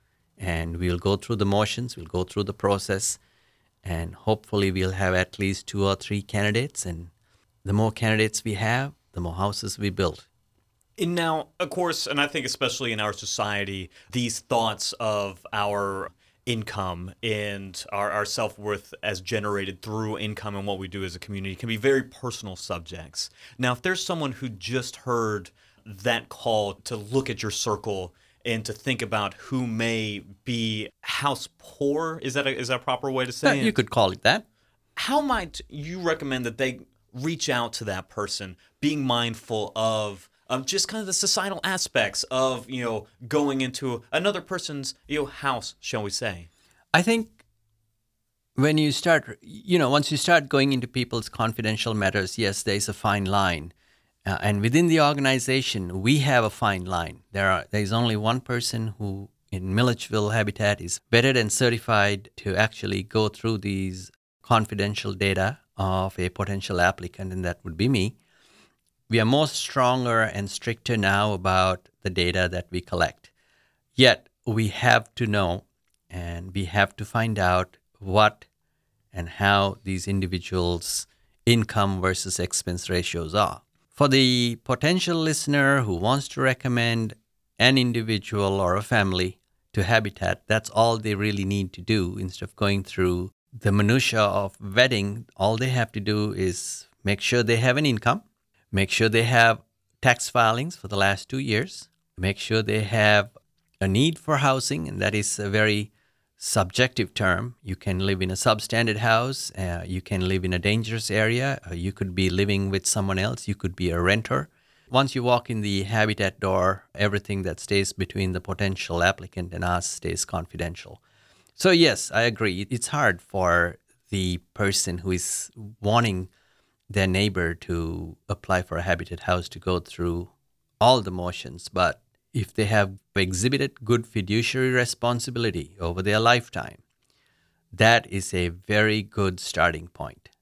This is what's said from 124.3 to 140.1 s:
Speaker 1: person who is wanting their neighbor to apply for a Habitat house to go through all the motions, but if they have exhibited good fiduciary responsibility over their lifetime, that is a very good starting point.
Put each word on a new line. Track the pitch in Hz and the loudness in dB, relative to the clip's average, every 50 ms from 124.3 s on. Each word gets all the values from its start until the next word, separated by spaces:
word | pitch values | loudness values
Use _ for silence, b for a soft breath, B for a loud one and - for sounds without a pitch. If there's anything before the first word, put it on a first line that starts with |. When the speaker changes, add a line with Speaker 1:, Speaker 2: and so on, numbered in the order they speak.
| 90 85 - _ _ | -2 -4 -6 _ _
Speaker 1:
person | - 104 98 - - - 92 87 87 | -2 -2 0 0 0 -2 -2 -4 -4
who | 85 95 | -2 -2
is | 92 90 - - - - - - _ 117 107 104 113 - | -2 -2 -2 -4 -6 -6 -8 -10 _ -16 -18 -18 -12 -4
wanting | 101 101 110 117 117 110 95 92 92 - _ _ _ _ _ _ _ _ _ _ _ - | 0 2 4 4 4 2 0 -2 -6 -8 _ _ _ _ _ _ _ _ _ _ _ -4
their | 98 101 95 | 0 2 2
neighbor | 92 92 95 104 107 92 92 87 85 85 | 4 4 2 2 2 2 0 0 -2 -2
to | - - - 87 85 82 82 82 82 85 82 82 - _ - | -6 -6 -4 -4 -2 -2 -4 -6 -6 -8 -10 -14 -14 _ -8
apply | 101 - - - 95 90 | -8 -6 -2 0 0 0
for | 87 - 82 85 | 0 -2 -4 -4
a | |
Habitat | 87 95 87 85 90 - 90 85 | 0 0 0 -2 -2 -6 -10 -6
house | - - 90 90 90 - | -2 0 0 0 -2 -6
to | - 92 | -12 -6
go | - 92 90 87 | -2 -2 0 0
through | - - - - 87 87 85 85 87 - _ _ _ _ _ _ _ _ _ - | -2 -6 -6 -4 -2 -2 -2 -2 -6 -8 _ _ _ _ _ _ _ _ _ 4
all | 110 120 131 120 | 6 6 6 6
the | 98 98 | 2 -2
motions, | 92 90 90 90 87 - - - 67 87 - - | -6 -4 -4 -4 -6 -6 -10 -14 -14 -16 -16 -4
but | - 92 90 80 - - _ _ _ _ _ _ | 0 2 2 2 2 -2 _ _ _ _ _ _
if | - 123 101 - - | -4 -4 -4 -2 -2
they | - 107 | -2 0
have | 101 110 104 101 95 95 95 _ _ _ | 2 4 4 4 2 -2 -8 _ _ _
exhibited | 98 95 92 92 87 104 127 139 135 139 131 - - 120 | 0 0 0 0 0 0 0 0 0 -2 -4 -6 -6 0
good | 107 120 120 117 | 0 2 2 0
fiduciary | - - 110 95 92 104 117 117 - - 131 127 127 | -2 -4 -4 -2 0 0 0 0 0 0 0 0 2
responsibility | 127 127 123 120 - - - 120 123 120 - - 120 120 117 110 82 82 73 73 - 98 | 2 2 2 0 -2 -2 -2 0 0 -2 -4 -6 -4 -2 -2 -2 -2 -4 -6 -8 -8 -6
over | 87 85 85 92 | -6 -4 -4 -2
their | 95 104 101 107 | 0 0 2 4
lifetime, | 110 117 123 120 107 - - - 55 - - - _ _ _ _ _ _ _ _ _ _ _ _ _ _ _ _ _ _ | 4 4 4 4 0 -4 -8 -8 -8 -8 -12 -18 _ _ _ _ _ _ _ _ _ _ _ _ _ _ _ _ _ _
that | - - 113 113 117 117 - | 0 4 6 6 6 6 4
is | - 92 98 90 - | 0 -6 -6 -6 -2
a | - 90 87 87 | -2 -2 -2 -2
very | 87 92 - - 104 104 107 107 107 107 | -4 -8 -4 0 2 4 4 4 2 0
good | 98 104 - 107 101 95 90 87 | -4 -4 -4 -2 -2 0 -2 -4
starting | - - - 80 82 87 82 80 82 85 | -8 -6 0 2 2 2 2 -2 -8 -14
point. | - - 73 64 | -14 -12 -12 -12